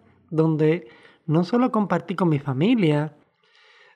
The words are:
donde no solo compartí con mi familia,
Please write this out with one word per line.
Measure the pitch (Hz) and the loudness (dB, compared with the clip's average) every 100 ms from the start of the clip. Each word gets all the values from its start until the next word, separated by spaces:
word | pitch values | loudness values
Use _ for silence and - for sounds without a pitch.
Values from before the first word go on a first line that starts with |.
| _ _ - | _ _ -8
donde | 156 160 156 156 170 - - - _ - | -2 0 2 2 0 -4 -20 -20 _ -2
no | 151 | 0
solo | 180 240 247 | 0 0 0
compartí | 226 202 175 - | 0 -2 -2 -4
con | 180 175 | -2 0
mi | 147 | 0
familia, | 143 131 185 247 165 147 151 - _ _ _ _ _ _ - | -2 -2 0 2 2 0 -2 -10 _ _ _ _ _ _ -20